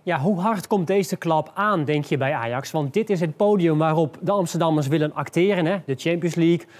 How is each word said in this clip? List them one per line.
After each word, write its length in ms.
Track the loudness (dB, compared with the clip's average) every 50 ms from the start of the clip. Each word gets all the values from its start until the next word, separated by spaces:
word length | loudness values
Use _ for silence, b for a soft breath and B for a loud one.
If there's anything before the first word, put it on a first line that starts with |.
| -6
Ja, 160 | -4 -2 0
hoe 200 | 0 0 0 0
hard 280 | 0 -2 -2 -2 -2 -2
komt 200 | 0 0 2 2
deze 280 | 2 0 0 0 -4
klap 360 | -4 -2 0 0 0 0 -2 -4
aan, 300 | -2 0 0 0 0 0
denk 200 | 0 0 -2 -2
je, 120 | -2 -2 -2
bij 160 | 0 -2 -2
Ajax? 380 | -2 -4 -4 -4 -6 -6 -4
Want 220 | -4 -4 -4 -2 -2
dit 160 | -2 0 0
is 100 | 0 0
het 160 | 0 -2 0
podium 420 | 0 2 2 4 4 4 2 2 2
waarop 400 | 2 2 2 2 0 0 -2 -4
de 100 | -2 -2
Amsterdammers 560 | 0 0 0 -2 -2 0 0 2 2 2 0 2
willen 260 | 0 0 0 0 -2
acteren, 520 | -4 -6 -4 0 2 2 2 2 2 0
hè? 160 | 0 -2 -2 -4
De 100 | -6 -6
Champions 400 | -4 -2 -2 -2 0 -2 -2 0
League, 300 | 2 2 4 2 2 -2 -6 B B